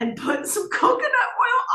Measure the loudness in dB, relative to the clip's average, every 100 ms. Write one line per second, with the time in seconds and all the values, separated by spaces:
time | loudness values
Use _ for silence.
0 | -6 -4 -4 -4 -2 -4 -4 0 2 2
1 | 2 0 0 0 2 2 2